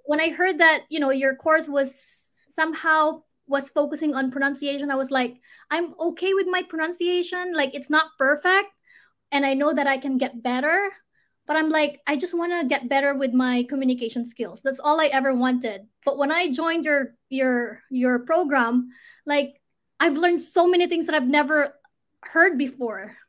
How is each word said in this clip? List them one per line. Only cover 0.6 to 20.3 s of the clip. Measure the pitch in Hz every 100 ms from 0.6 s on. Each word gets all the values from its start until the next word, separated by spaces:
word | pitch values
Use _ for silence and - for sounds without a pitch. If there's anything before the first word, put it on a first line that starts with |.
| 330 294 -
you | 311
know, | 269
your | 269 269 269
course | 320 320 311
was | 277 269 - - - - - _
somehow | - 320 311 330 311 302 302 _ _ -
was | 277 269
focusing | 311 285 302 311
on | 262 262
pronunciation, | 277 277 277 285 277 285
I | 269
was | 269
like, | 262 247 - _ - -
"I'm | 311 339 -
okay | 330 - 370
with | 392 359
my | 359
pronunciation. | 359 320 320 349 349 359 349 359 359
Like, | 320 269
it's | 277 247
not | 302 320 -
perfect. | 269 294 359 381 403 _ _ _ _ _ -
And | 285 277
I |
know | 269 285
that | 269 285
I | 269
can | 277 262
get | 254 240
better, | 240 247 294 349 403 - _ _ _ _ -
but | 311
I'm | 311
like, | 311 294 - -
I | 285
just | 349 339
wanna | 339 349 269
get | 277 240
better | 269 277
with | 277 269
my | 247 254 247 247
communication | 277 262 247 233 247 233
skills." | - 202 208
That's | 269 262
all | 294 311
I | 302
ever | 269 269
wanted. | 254 254 254 233 196 - _
But | - 269
when | 277
I | 330 359
joined | 254 330 330
your, | 302 285 247 _ -
your, | 262 262 247 233 - -
your | 254 254 247
program, | 247 320 311 277 233 247 247 - - -
like, | - 285 277 - _ _ _ -
I've | 320 277
learned | 349